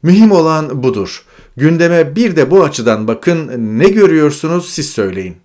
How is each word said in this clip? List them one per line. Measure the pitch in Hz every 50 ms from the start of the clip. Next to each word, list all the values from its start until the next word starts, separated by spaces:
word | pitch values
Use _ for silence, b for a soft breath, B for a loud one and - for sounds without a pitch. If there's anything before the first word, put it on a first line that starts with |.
| -
Mühim | 160 180 202 220 220 202
olan | 175 160 160 160 156 151 147 127 135 123
budur. | 131 123 104 98 90 - - _ b b b b b b
Gündeme | - 135 156 170 165 170 170 170 170 160 143 143
bir | 196 240 226 175
de | - 131 127
bu | 160 196 175
açıdan | 143 147 - 117 117 110 107 107 107
bakın, | 113 113 - - 175 165 156 - 127 123 113 107 110 113
ne | 147 196
görüyorsunuz | 196 220 208 190 160 156 151 147 143 - - 160 170 180 175 -
siz | - - 147 -
söyleyin. | - - 104 95 90 95 95 92 85 _ _